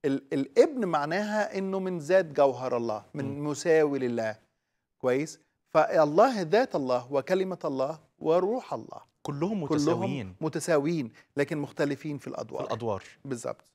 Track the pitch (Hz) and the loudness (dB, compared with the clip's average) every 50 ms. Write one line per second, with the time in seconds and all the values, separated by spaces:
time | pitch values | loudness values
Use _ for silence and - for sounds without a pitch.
0 | - 147 135 135 - _ - 139 135 - _ - 269 330 294 254 220 185 165 151 | 0 0 -2 -2 -4 _ -4 -4 -4 0 _ 6 6 6 4 -2 -4 -2 0 -2
1 | 143 151 165 190 208 214 208 214 208 - - 196 190 190 190 196 185 185 185 175 | -2 -2 -2 -2 -2 -2 -2 -2 -2 -2 -4 -6 -4 -4 -4 -4 -4 -4 -6 -6
2 | 143 143 185 190 185 160 139 147 143 139 127 120 131 131 123 120 117 113 107 107 | -2 2 2 2 2 2 2 4 4 4 4 0 -4 -2 -2 -2 -2 -2 -4 -6
3 | - _ _ 151 139 139 139 143 147 147 147 139 - 180 160 160 156 147 139 135 | -8 _ _ -8 -6 -6 -6 -6 -6 -6 -6 -4 2 4 4 6 4 4 2 0
4 | 127 123 120 117 113 110 107 - _ _ _ _ _ _ _ _ _ _ _ _ | -2 -2 -2 -2 -2 -4 -6 -8 _ _ _ _ _ _ _ _ _ _ _ _
5 | - 127 123 135 151 156 - _ _ _ _ _ _ _ _ 160 151 - - 160 | 0 0 2 2 0 -4 -8 _ _ _ _ _ _ _ _ 4 4 4 4 4
6 | 156 147 147 175 220 269 254 214 180 156 165 214 262 254 - 170 139 127 127 123 | 4 4 6 6 6 6 6 0 0 2 2 2 2 2 -2 -4 0 0 0 0
7 | 123 123 143 139 127 - 185 190 185 185 180 165 - 160 139 131 131 139 160 156 | -2 -2 -4 -4 0 0 0 0 0 -2 -6 -6 -6 -4 -2 -2 -2 -2 -4 -10
8 | _ _ _ _ 156 156 160 180 185 196 233 262 - - 156 120 - - - - | _ _ _ _ 0 2 2 4 4 2 -2 -4 -4 -6 -8 -10 -8 -12 -16 -18
9 | - _ _ _ _ - 143 139 165 196 220 196 156 135 160 151 147 151 170 - | -20 _ _ _ _ -10 -4 -2 -2 -2 -2 -2 -2 0 0 2 2 2 0 0
10 | 190 - - 139 110 95 92 - 156 156 - 165 - - 165 147 139 156 175 160 | 0 -4 -4 -4 -6 -10 -10 -6 -6 -4 -4 -4 -2 2 2 2 2 2 0 -2
11 | 135 110 _ - _ _ _ - 143 - 170 151 143 131 - - 156 143 143 135 | -4 -6 _ -18 _ _ _ -2 -2 -2 -2 -6 -6 -8 -2 -2 -2 -2 -2 -4
12 | - 156 147 139 - - - - 123 113 - - - - - 113 117 113 101 92 | -6 -8 -8 -8 -10 -12 -10 -10 -10 -10 -8 -8 -6 -6 -6 -6 -2 -4 -4 -4
13 | - - - _ _ 139 131 117 - - - _ - _ | -6 -14 -20 _ _ -8 -8 -6 -6 -8 -8 _ -14 _